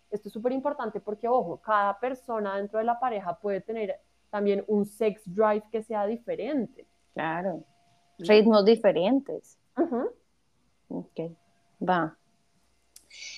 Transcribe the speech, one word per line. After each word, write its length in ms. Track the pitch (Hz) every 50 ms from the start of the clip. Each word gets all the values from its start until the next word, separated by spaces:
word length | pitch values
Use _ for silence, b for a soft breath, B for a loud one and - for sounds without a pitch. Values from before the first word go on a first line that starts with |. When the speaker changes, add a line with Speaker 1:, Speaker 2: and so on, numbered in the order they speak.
| _ _
Speaker 1:
Esto 200 | 208 208 - 202
es 40 | -
súper 200 | 220 226 254 262
importante 460 | 269 269 285 285 277 240 214 - 202
porque, 260 | - 214 214 - 233
ojo, 300 | 226 254 254 185 170 139
cada 420 | - - 220 214 208 202 202 196 -
persona 560 | 247 - 269 262 - - 226 214 208 196 196
dentro 220 | 196 202 202 214 220
de 60 | 226
la 140 | 233 233 240
pareja 380 | 254 247 226 196 190 202 202 -
puede 220 | - 202 196 190
tener 380 | - - 226 226 214 190 - - _ _ _ _ _ _
también 320 | - 208 202 202 196 202 -
un 180 | - 214 208 202
sex 340 | 202 - - 226 214 190 - -
drive 380 | 185 175 208 220 214 208 214 214 -
que 120 | - 220 220
sea 240 | - 220 208 202
diferente. 800 | 202 233 233 - 190 170 - 196 262 311 269 190 - _ - - _ _ _ _ _ _
Speaker 2:
Claro, 500 | - 147 160 160 170 180 190 160 160 - _ _ _ _ _ _ _ _ _ _
ritmos 480 | - 175 185 214 214 202 226 214 208 196
diferentes. 920 | 214 233 226 - 196 165 170 175 214 262 269 269 - 160 - - - _ _ _ _ _
Speaker 1:
Ujú. 320 | 359 339 - 247 233 320 494 480 _ _ _ _ _ _ _ _ _ _ _ _ _ _ -
Speaker 2:
Ok, 420 | - 180 170 - _ - 160 165 165 - _ _ _ _ _ _ _ - 185
va. 300 | 180 185 170 160 160 - _ _ _ _ _ _ _ _ _ _ _ _ _ _ _ - - B B B B B B B